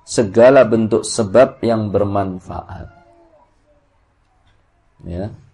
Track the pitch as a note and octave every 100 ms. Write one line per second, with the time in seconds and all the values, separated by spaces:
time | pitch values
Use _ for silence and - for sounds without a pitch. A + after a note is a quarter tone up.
0 | - - G#2 G#2+ B2 C#3 A2 A2+ A2 A#2
1 | - - G#2 A#2 C3+ - A2+ A2+ G#2+ G2
2 | G2+ G2+ F#2+ F#2 - F2 - F#2+ - -
3 | _ _ _ _ _ _ _ _ _ _
4 | _ _ _ _ _ _ _ _ _ _
5 | E2+ F2 G#2+ - _